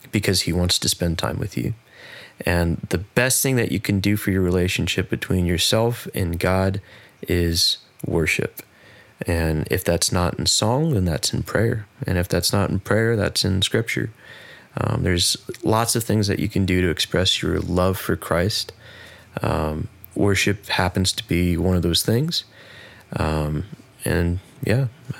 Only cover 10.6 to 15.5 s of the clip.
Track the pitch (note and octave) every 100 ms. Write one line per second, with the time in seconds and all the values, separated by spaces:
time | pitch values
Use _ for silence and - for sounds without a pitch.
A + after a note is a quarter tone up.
10.6 | G#2+ B2+ D#3+ A#2+ F2+ D#2+ - - E2+ -
11.6 | A2+ A2+ G#2 - - F2+ E2+ F2 - G#2
12.6 | F#2+ F#2 - G#2 A2+ A#2 F2 - G2+ F#2+
13.6 | - A2+ A#2 - A2 - - - - -
14.6 | - - - D#2+ F2+ F2 - - -